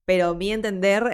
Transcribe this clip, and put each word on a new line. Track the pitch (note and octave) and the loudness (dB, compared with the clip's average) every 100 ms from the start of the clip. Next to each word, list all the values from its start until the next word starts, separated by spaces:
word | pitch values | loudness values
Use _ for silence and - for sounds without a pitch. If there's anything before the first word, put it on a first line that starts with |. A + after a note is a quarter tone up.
| - | 0
pero | F#3 F3 E3+ | 2 2 0
mi | G3 | -4
entender | A3 G#3+ F#3+ G3 G3+ A#3+ | -4 -4 0 2 2 0